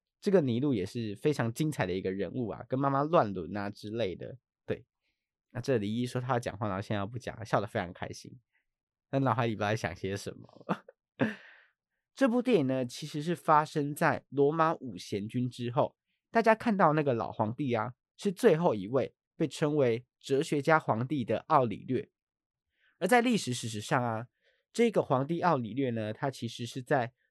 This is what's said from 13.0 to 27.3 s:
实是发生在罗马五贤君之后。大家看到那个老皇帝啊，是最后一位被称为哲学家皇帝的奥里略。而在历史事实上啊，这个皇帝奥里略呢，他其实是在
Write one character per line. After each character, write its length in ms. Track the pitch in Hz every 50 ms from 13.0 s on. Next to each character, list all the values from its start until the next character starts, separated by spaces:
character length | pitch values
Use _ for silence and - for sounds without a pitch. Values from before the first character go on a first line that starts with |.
| 160
实 160 | 147 - 151 147
是 100 | 170 170
发 320 | - - - 156 151 156
生 300 | - - 156 143 147 147
在 300 | - 175 151 123 - - _
罗 200 | 127 139 139 143
马 240 | 160 165 160 160 165
五 240 | - 131 123 92 90
贤 300 | - - 110 98 101 113
君 200 | - 127 123 127
之 220 | - - 120 120
后。 260 | 117 147 120 - - _ _ _ _ _ _ _ -
大 100 | 226 208
家 100 | 226 220
看 240 | 220 - 247 208
到 160 | 190 185 156 147
那 60 | 156
个 140 | 147 139 123
老 160 | 113 90 -
皇 240 | - - 113 104 -
帝 180 | - 147 127 117
啊， 220 | 110 107 117 - - _ _ _
是 160 | - - 202 180
最 240 | - - 214 160
后 180 | 160 175 170 120
一 140 | 107 90 104
位 260 | 127 131 110 - - _ _ _ _
被 100 | - 165
称 300 | 139 - - 165 147 151
为 280 | 151 131 120 113 120 123 _ _ _
哲 240 | - - 135 135 160
学 180 | - 160 147
家 200 | 139 165 160 160
皇 260 | - - 113 110 123
帝 180 | 131 156 143 113
的 200 | 98 110 95 -
奥 180 | - 160 143 127
里 200 | 113 95 - 90
略。 240 | 107 127 104 - - _ _ _ _ _ _ _ _ _ _ _ _ _ _ _ _ _ _
而 80 | 170
在 140 | 190 247 240
历 160 | 233 254 233
史 180 | 180 - 127 123
事 140 | 123 - 113
实 120 | 107 104
上 220 | 104 - 156 131 123
啊， 240 | 120 110 110 120 - _ _ _ _ _ _ _ _ _
这 180 | - 233 233
个 100 | 190 180
皇 240 | - - 143 127 139
帝 180 | 147 170 165 -
奥 140 | 180 160
里 180 | 135 120 104 104
略 160 | 135 139 123
呢， 220 | 117 113 107 107 107
他 160 | - 151 135
其 200 | - - 123 117
实 180 | - - 120
是 160 | 117 - 139 127
在 300 | - 151 131 117 120 - _ _ _